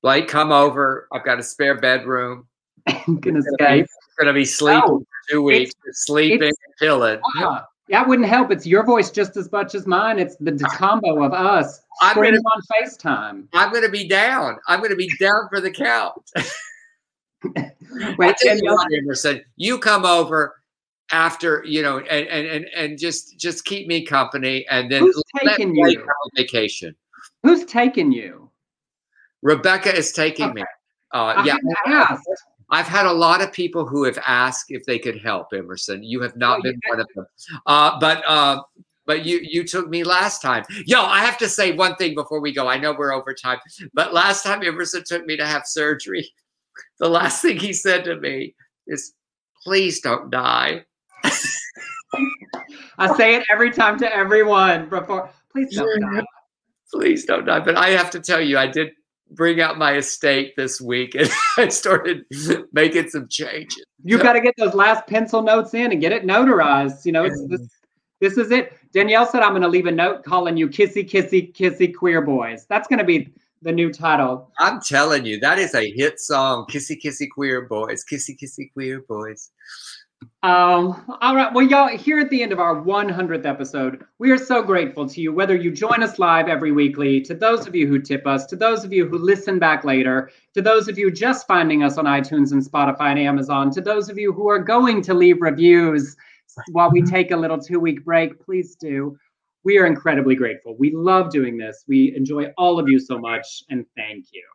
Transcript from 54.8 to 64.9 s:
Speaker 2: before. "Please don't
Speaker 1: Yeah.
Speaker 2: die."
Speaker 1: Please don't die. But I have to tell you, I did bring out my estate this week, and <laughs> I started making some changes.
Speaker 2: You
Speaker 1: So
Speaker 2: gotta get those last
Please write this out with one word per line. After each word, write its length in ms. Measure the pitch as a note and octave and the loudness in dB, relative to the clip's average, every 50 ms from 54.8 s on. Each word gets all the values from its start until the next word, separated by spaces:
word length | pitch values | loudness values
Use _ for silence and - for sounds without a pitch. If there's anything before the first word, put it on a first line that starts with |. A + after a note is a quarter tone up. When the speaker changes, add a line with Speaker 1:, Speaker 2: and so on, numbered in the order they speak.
| D#3+ D#3 | -2 -6
Speaker 2:
before. 420 | G3 F3+ F3+ - G3+ F#3+ F#3+ - _ _ _ _ | -6 -6 -4 -4 -6 -6 -6 -10 _ _ _ _
"Please 220 | _ C4+ C4+ C4+ G3 | _ -4 -4 -4 -4
don't 120 | G3+ A3 A3 G#3+ G#3+ | -4 -2 -2 -2 -2
Speaker 1:
Yeah. 200 | G#3 G3+ G3+ G#3 | -2 -2 -4 -6
Speaker 2:
die." 60 | A3 - _ - _ _ _ _ _ _ _ _ _ _ | -6 -8 _ -20 _ _ _ _ _ _ _ _ _ _
Speaker 1:
Please 320 | - - - - E3 - - | -6 0 2 2 2 0 0
don't 200 | - G2 - - | -2 -2 -2 0
die. 160 | - E3 D#3+ | 0 0 0
But 160 | D#3+ E3+ E3+ | 2 0 2
I 140 | F3 F3 F#3+ | 2 2 4
have 200 | F#3+ F3+ F3 F3 | 4 2 0 -2
to 100 | - F3 | -4 -10
tell 200 | E3 - F3+ E3 | -4 -2 -2 0
you, 180 | E3 D3 C#3 C3+ | 0 0 2 0
I 80 | C3+ - | 0 0
did 220 | - E3 D#3 D3+ - _ _ _ _ _ _ _ | -2 -4 -4 -4 -8 _ _ _ _ _ _ _
bring 280 | - D3+ E3 E3+ E3+ E3 | -6 -2 0 0 2 2
out 160 | E3 D#3+ D#3 | 0 -2 0
my 200 | D#3 D3+ C#3+ C#3+ | 0 0 0 0
estate 580 | C#3+ C#3 - - - - D3 C#3 C#3 C#3 C3+ _ | 0 -2 -4 -8 -2 0 2 2 2 -2 -4 _
this 240 | - C3 B2+ - - | -6 -6 -6 -6 -8
week, 340 | C3 A#2+ A#2+ B2+ B2+ B2 - | -6 -6 -4 -4 -4 -6 -2
and 140 | C3 D#3 - - - - | -2 -2 0 0 -2 -2
<laughs> 140 | - - - | 0 2 2
I 100 | A#3+ - | 2 2
started 560 | - - - G3 F#3+ E3+ - F3 E3+ C#3+ - _ C3 C#3+ D3+ D#3+ - - - - | 0 -2 0 0 0 0 0 -4 -6 -6 -8 _ -12 -8 -4 -4 -4 -4 -4 -4
making 360 | - D3+ D#3 D#3+ D#3+ E3+ D#3+ E3 | 2 2 2 4 2 0 -2 -2
some 160 | - D3+ B2+ A#2+ | -8 -10 -10 -8
changes. 560 | - - D3+ A#2+ - D#3 - - - - - _ _ _ C3+ | -10 -8 -8 -8 -10 -12 -12 -12 -16 -16 -16 _ _ _ -2
Speaker 2:
You 140 | F3 A3 A#3 | 0 2 4
Speaker 1:
So 40 | |
Speaker 2:
gotta 180 | C4+ B3 A#3 - | 4 4 4 4
get 140 | A3+ B3 A#3+ | 2 2 0
those 180 | - A3 F#3+ G3 | 2 -2 0 2
last 320 | G3 G3 G#3+ | 4 4 4